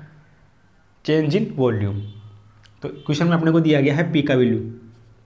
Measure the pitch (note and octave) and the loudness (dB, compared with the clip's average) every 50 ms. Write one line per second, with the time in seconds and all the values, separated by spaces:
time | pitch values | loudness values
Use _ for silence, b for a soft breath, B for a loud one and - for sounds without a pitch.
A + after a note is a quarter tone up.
0 | b b b b b b b b b b b b b b b b b b b _ | b b b b b b b b b b b b b b b b b b b _
1 | - - D3+ D#3+ D#3 C#3+ D3 G#3 A3 - - - C3 A#2+ A2+ G2+ G2+ G2+ G2 - | -4 -2 0 0 0 2 0 0 -2 -2 -2 0 0 0 0 0 -2 -4 -6 -6
2 | - - - - - - - - - - - _ - - - _ - C3 - - | -10 -12 -14 -18 -20 -20 -20 -20 -20 -20 -20 _ -20 -20 -20 _ -14 -14 -14 -10
3 | - - D3 C#3+ F3 E3+ E3+ E3 D#3+ D#3+ D#3+ E3 D#3+ D#3 D3+ C#3+ C#3 D3 C#3 D#3 | -6 -4 -2 0 0 2 2 2 2 2 2 4 4 4 4 4 2 2 2 0
4 | F3 E3+ - D3+ C#3 C#3+ C3+ B2+ B2 A2+ A2+ G#2+ - - - - - - - - | 0 0 0 0 0 2 2 2 2 2 0 -2 -4 -8 -12 -16 -20 -20 -20 -20
5 | - - - _ _ | -20 -20 -20 _ _